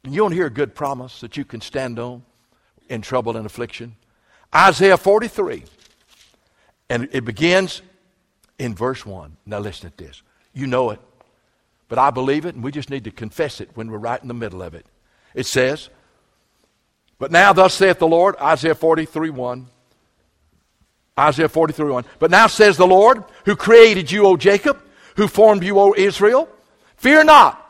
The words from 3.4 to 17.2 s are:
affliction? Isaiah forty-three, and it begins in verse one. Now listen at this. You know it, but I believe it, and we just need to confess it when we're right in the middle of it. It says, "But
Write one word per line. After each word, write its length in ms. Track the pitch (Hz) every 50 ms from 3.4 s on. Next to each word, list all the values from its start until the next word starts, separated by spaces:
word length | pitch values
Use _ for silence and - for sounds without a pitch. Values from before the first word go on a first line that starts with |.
| 107
affliction? 520 | 104 - - 120 117 - - 117 120 110 _ _ _ _ _ _ _ _ _ _ _ -
Isaiah 420 | 151 185 196 160 - 185 196 185
forty-three, 680 | - - 196 202 214 233 220 - - 190 - 120 - - _ _ _ _ _ _ _ _ _ _ _ _ _ _ _ _ _ _ _ _ _ _ _ _ _
and 180 | 123 120 123 147
it 120 | - 135 117
begins 580 | 123 110 98 156 170 180 190 190 180 - - _ _ _ _ _ _ _ _ _ _ _ _ _ _ _
in 160 | _ 135 120 107
verse 320 | 87 113 131 135 - -
one. 320 | 107 95 92 76 76 80 _ _
Now 140 | 104 107 101
listen 280 | 104 104 - - -
at 100 | 85 _
this. 260 | _ 85 71 - - _ _ _ _ _ _ _
You 140 | 131 139
know 220 | 131 123 127 131 110
it, 100 | 104 - _ _ _ _ _ _ _ _ _ _ _ _ _ _ _ _ _
but 120 | _ 117 123
I 100 | 131 143
believe 360 | 120 127 131 135 143 156 151
it, 100 | 175 -
and 80 | 127 113
we 80 | 139
just 180 | 143 151 131 -
need 140 | 139 135 104
to 80 | 110
confess 500 | _ - 117 107 _ - 160 139 - -
it 80 | 104 _ _
when 160 | 117 110 113
we're 60 | 110
right 240 | 104 107 117 120 127
in 60 | -
the 60 | 127 120
middle 300 | 117 113 104 90 92 90
of 100 | 85 78
it. 120 | 82 _ _ _ _ _ _ _ _ _ _ _
It 120 | 123 -
says, 440 | - - 131 127 131 143 156 - _ _ _ _ _ _ _ _ _ _ _ _ _ _ _ _ _ _ _ _ _ _ _ _ _ _
"But 120 | _